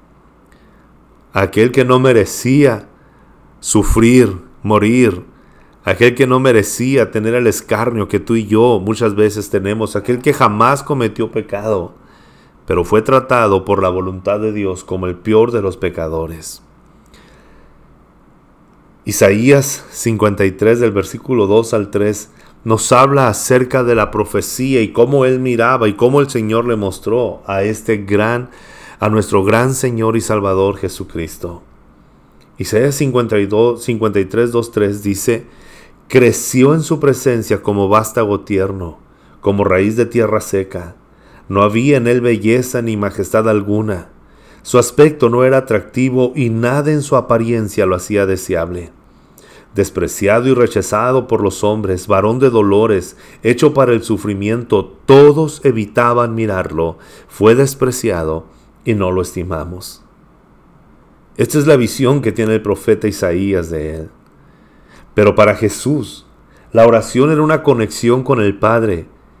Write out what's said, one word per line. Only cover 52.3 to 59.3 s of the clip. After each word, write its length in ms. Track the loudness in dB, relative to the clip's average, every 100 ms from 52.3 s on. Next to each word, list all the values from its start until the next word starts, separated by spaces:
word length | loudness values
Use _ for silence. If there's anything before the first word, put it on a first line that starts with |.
| 2
de 100 | 2
dolores, 680 | 2 2 2 2 0 -4 -14 -20 -6
hecho 300 | -2 2 2
para 180 | 4 2
el 100 | 2
sufrimiento, 960 | 0 -6 -4 -6 -4 -4 -2 -2 -2 -6 4
todos 540 | 8 8 6 0 -2
evitaban 720 | -2 0 -2 0 0 2 0
mirarlo. 640 | -2 -2 -2 -4 -4 -4 -6 -18 -20 -16
Fue 260 | 2 4
despreciado 920 | 4 2 0 -4 -2 -4 -2 -4 -6 -10 -20 _ _
y 100 | -4
no 180 | -2 0
lo 100 | -2
estimamos". 800 | -4